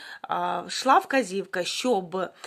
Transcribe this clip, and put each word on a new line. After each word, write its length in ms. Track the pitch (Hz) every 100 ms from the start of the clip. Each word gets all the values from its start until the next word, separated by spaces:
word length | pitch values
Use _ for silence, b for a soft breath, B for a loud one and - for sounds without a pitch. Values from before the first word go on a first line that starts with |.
| B B
А, 400 | - 175 175 180 185
йшла 320 | - 254 311
вказівка, 680 | 392 269 196 196 185 185
щоб 520 | 175 - 254 208 180 185 175 B